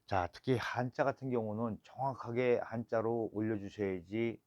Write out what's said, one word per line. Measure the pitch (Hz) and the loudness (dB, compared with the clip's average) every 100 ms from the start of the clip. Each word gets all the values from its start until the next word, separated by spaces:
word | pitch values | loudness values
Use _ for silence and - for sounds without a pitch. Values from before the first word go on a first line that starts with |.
| - | -2
자, | 95 87 | 0 0
특히 | - - 120 | -2 0 0
한자 | - 117 123 - | 0 -2 -2 0
같은 | 139 - 135 | 0 0 -2
경우는 | 123 110 107 117 92 | 0 0 -2 -2 -4
정확하게 | - - 135 123 120 120 123 117 | -10 -4 -4 -4 -2 2 4 4
한자로 | - 117 117 113 113 117 110 | 2 -4 0 0 2 0 0
올려주셔야지 | 104 110 107 98 107 98 92 87 110 117 104 | 0 0 0 -4 -2 0 0 -2 0 0 -2